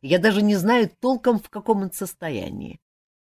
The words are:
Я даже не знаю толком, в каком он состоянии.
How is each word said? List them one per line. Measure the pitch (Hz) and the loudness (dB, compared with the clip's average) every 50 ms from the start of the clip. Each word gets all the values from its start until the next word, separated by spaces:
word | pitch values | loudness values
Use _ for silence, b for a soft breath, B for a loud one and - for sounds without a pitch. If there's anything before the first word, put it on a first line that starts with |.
| - | -2
Я | 135 170 180 | 0 2 2
даже | 185 220 196 208 | 4 2 2 4
не | 208 208 208 185 | 4 2 2 2
знаю | 170 214 240 240 220 170 | 2 2 4 4 2 0
толком, | - _ - 254 262 240 - 247 233 202 | -2 _ -2 -2 -2 2 2 2 2 2
в | - - | -2 -8
каком | - 208 196 - 196 196 196 | -12 -6 -2 -2 0 0 -2
он | 180 - | -4 -6
состоянии. | - 196 175 - - 175 160 135 101 - - - - - - - - _ _ _ _ _ _ _ _ _ _ _ | -8 -10 -10 -10 -10 -8 -6 -6 -6 -6 -8 -10 -10 -12 -14 -16 -18 _ _ _ _ _ _ _ _ _ _ _